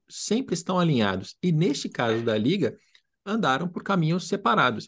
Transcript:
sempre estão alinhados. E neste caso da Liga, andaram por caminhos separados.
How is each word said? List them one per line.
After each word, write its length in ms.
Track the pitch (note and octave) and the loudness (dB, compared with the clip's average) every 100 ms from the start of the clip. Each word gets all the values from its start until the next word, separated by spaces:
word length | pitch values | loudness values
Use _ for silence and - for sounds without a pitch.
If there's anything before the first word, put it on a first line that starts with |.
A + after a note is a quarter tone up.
| _ | _
sempre 460 | - - A3 C4+ | -10 -4 -2 -2
estão 260 | F3+ - F3+ | -6 -2 0
alinhados. 560 | E3+ C3 G2+ F#2 F2+ - | 2 4 2 0 -6 -4
E 80 | F3+ | 0
neste 380 | D#3 F#3+ C#4 - | 2 2 0 -4
caso 340 | - A#2 A2+ | -2 0 0
da 140 | A#2 G#2+ | 0 0
Liga, 400 | A#2 G3 A#2+ - _ _ _ _ | 2 0 0 -4 _ _ _ _
andaram 420 | G3+ A3+ D#3 C3 F3 | -6 -2 0 0 -2
por 160 | - | -6
caminhos 460 | - G3 D#3 F3+ - | -2 0 2 0 -2
separados. 560 | G3+ A#3 G#3 B2+ G#2+ | -2 0 2 2 0